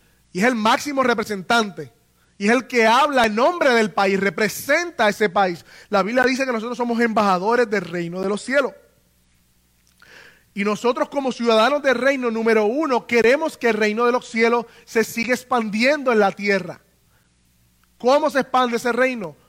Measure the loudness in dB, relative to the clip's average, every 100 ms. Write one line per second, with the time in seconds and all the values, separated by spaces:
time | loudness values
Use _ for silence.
0 | _ _ _ -2 0 2 0 0 -2 -2
1 | 0 -2 -4 -8 0 0 0 -8 -16 _
2 | _ _ _ -4 0 0 0 2 4 4
3 | 4 2 2 2 0 2 2 2 2 0
4 | 0 0 -2 0 -2 -4 -2 -2 -2 0
5 | 0 0 0 0 0 -2 -14 -20 -2 -2
6 | 0 0 0 0 -2 -4 -6 -6 -4 0
7 | 0 2 2 2 2 0 0 -2 -4 -6
8 | -6 -6 -4 -4 -2 -2 -2 -8 _ _
9 | _ _ _ _ _ _ _ _ _ _
10 | -20 -20 -20 _ _ -6 -4 -2 -2 -2
11 | -4 -4 -4 -2 0 2 2 0 0 0
12 | 0 0 -2 -2 2 2 2 0 0 -2
13 | 0 2 4 2 0 -2 -2 0 0 0
14 | 0 0 -4 0 2 0 -4 -14 -4 -2
15 | -2 -4 -4 -4 -2 -4 -2 0 0 2
16 | 2 2 2 0 -2 -2 -2 -14 _ _
17 | _ _ _ _ _ _ _ _ _ _
18 | 2 2 2 -2 0 0 0 -2 -2 0
19 | 0 -2 -10 -14